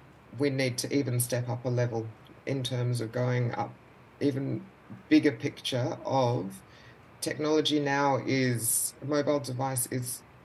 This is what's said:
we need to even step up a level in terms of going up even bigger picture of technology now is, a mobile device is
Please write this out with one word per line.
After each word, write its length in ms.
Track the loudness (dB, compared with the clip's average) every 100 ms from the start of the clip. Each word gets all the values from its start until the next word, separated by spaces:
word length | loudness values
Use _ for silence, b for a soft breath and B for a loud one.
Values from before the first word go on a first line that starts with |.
| -20 -20 -12 -2
we 120 | 0
need 260 | 0 0 -2
to 140 | -2 0
even 240 | 0 0
step 280 | 0 -2 -2
up 160 | -4
a 40 | 0
level 380 | 0 0 -2 -6 -10 -20 -12 -6
in 160 | -4
terms 380 | -2 -2 0 -2
of 100 | -2
going 420 | -2 0 2 0
up 180 | -2 -6 -8 -20 -20 -20 -2
even 440 | 0 0 -2 -4 -8 -18 -18 -12 4
bigger 240 | 6 6
picture 640 | 2 -4 -6 -4 -2 -2 -4
of 560 | 0 2 4 2 -4 -10 -18 B B B B -6
technology 600 | -4 -2 2 2 4 2
now 400 | 2 2 4 2 2
is, 680 | 2 2 2 0 0 -2 -4
a 40 |
mobile 360 | -2 0 2 0
device 460 | -2 -4 -2 -2 -2
is 320 | -4 -4 -10 -14 -20